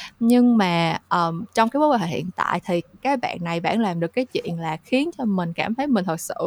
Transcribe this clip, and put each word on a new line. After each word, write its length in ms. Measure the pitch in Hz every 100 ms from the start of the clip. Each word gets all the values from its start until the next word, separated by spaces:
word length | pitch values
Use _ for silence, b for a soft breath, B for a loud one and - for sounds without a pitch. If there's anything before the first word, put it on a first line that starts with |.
| B -
Nhưng 360 | 233 247 247 226
mà, 420 | 185 170 165 160 -
um, 340 | 180 170 165 226
trong 140 | 233 226
cái 120 | 285
mối 80 | 302
quan 120 | 240
hệ 60 | 170
hiện 220 | - 180 -
tại 240 | - 175 -
thì 160 | 175 - -
cái 140 | 254 269
bạn 220 | - 175
này 200 | 170 170
bạn 200 | 190 220
làm 200 | 208 170
được 120 | 165
cái 120 | 247
chuyện 360 | 254 - - 165
là 160 | 165 156
khiến 260 | - 262 330 311
cho 60 |
mình 280 | 226 190 170
cảm 220 | - -
thấy 120 | 233 294
mình 180 | 220
thật 160 | 185 165
sự 140 | - -